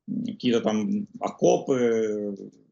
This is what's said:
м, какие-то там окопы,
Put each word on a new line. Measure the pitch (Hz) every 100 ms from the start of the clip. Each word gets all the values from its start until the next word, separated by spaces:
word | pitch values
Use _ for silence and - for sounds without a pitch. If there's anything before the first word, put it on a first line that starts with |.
| -
м, | -
какие-то | - - 123 117
там | 98 107 101 104 104 -
окопы, | - - 165 180 - 131 120 113 110 107 104 98 101 - _